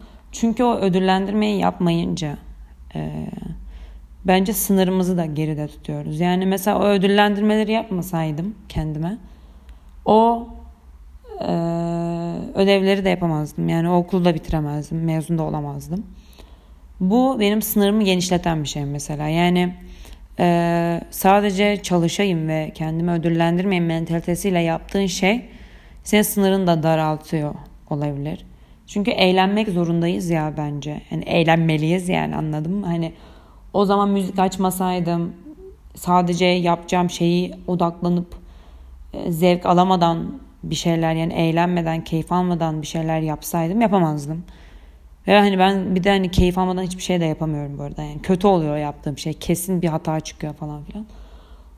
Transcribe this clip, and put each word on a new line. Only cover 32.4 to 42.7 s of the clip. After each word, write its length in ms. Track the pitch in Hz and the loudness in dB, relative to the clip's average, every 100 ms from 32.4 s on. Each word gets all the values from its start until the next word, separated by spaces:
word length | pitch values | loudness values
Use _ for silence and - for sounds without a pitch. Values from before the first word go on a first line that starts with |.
| 156 151 156 | -4 -4 -4
mı? 120 | 202 185 | -4 -4
Hani 260 | 165 160 - - - - - - | -4 -4 -8 -20 -20 -20 -20 -4
o 120 | 196 | 0
zaman 240 | 202 202 202 | 4 4 4
müzik 300 | 196 190 190 | 2 0 0
açmasaydım, 920 | 185 185 185 185 185 180 170 170 170 - 302 311 381 - - | 0 0 -2 0 -2 0 0 -2 -4 -8 -18 -20 -20 -20 -20
sadece 500 | - 180 180 175 175 | -8 2 2 4 2
yapacağım 640 | 180 180 175 170 - 180 175 | 2 2 2 0 0 0 0
şeyi 440 | - 170 175 180 - - | 0 0 2 -2 -6 -4
odaklanıp, 680 | 180 170 175 175 175 175 - - - - - - - - | 0 0 0 -2 -2 -4 -12 -20 -20 -20 -20 -20 -20 -16
e, 200 | - - | -10 -6
zevk 340 | 160 180 175 185 | 2 4 4 4
alamadan 760 | 175 190 185 170 165 175 277 - - | 4 6 4 2 0 -4 -10 -16 -14
bir 120 | 160 | -6
şeyler, 400 | 156 175 165 160 | -2 0 0 0
yani 180 | 160 165 | 0 -2
eğlenmeden, 720 | - 165 165 175 175 160 165 | 0 0 2 2 0 -2 -4
keyif 280 | - 160 151 | -4 -4 0
almadan 500 | 180 180 170 160 | 0 0 0 -2